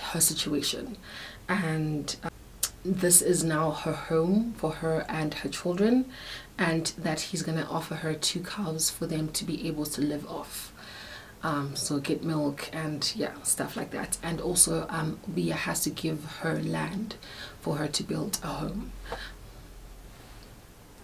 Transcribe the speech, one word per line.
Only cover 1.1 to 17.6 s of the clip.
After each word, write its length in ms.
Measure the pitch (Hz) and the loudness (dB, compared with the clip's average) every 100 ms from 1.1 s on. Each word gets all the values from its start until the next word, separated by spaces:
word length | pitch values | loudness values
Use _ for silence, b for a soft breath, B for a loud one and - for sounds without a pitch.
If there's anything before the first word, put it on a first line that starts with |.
| B B B - | B B B 0
and, 680 | 185 165 160 156 151 143 - | 2 2 2 2 0 -2 -4
uh, 60 | - - - - - - | -6 -8 -14 -4 -4 -2
this 380 | 180 190 180 175 | 0 4 8 8
is 240 | - 175 | 8 6
now 280 | 160 151 160 | 4 4 2
her 200 | 147 - | 2 0
home 600 | 147 - 165 170 208 233 220 | -2 2 4 6 6 4 2
for 140 | 160 156 | -2 0
her 280 | 160 160 - | 0 2 0
and 260 | 160 151 | 0 -2
her 160 | - - | -2 -4
children, 560 | - 175 175 214 254 254 B B B B - | -2 0 4 8 8 6 B B B B 0
and 360 | 175 165 165 - | 2 4 2 0
that 240 | 160 156 | 0 0
he's 220 | - 165 | 0 -2
gonna 240 | 165 160 151 | 0 0 0
offer 260 | - - 151 | -2 -2 -2
her 180 | 160 | -2
two 260 | 151 - 175 | 0 0 0
cows 480 | 180 - 180 160 160 | -2 -2 -2 2 0
for 180 | - 165 | 0 0
them 220 | 156 156 | 0 0
to 160 | - | -2
be 240 | - 147 165 | -2 -2 -2
able 160 | 151 | -2
to 160 | 147 - | -2 0
live 260 | 147 147 139 | 0 0 -4
off. 460 | - - - - B B B B B B - | -8 -8 -10 -10 B B B B B B -4
Um, 340 | 160 147 139 139 | 0 0 0 -2
so 220 | - 147 | 0 2
get 240 | 143 151 | 2 0
milk 480 | 165 156 147 143 - | 2 2 2 0 -4
and, 400 | 160 156 147 - | -4 -2 0 -2
yeah, 180 | 214 - - | 0 -2 -2
stuff 340 | - - - 220 | 0 2 0 -4
like 140 | 202 | -4
that. 280 | - - - | -4 -4 -4
And 180 | 170 160 | -2 -2
also, 460 | 170 175 - 165 156 | 2 6 6 4 0
um, 300 | 165 156 - - | 0 0 -2 -2
Ubiya 220 | 165 170 | 0 2
has 300 | 160 175 - | 2 0 0
to 60 | 151 | 0
give 340 | - 160 156 156 - | 0 0 0 -4 -4
her 220 | 165 156 | -2 0
land 540 | 156 160 160 190 220 - B B B B | 0 0 -2 -2 -4 -8 B B B B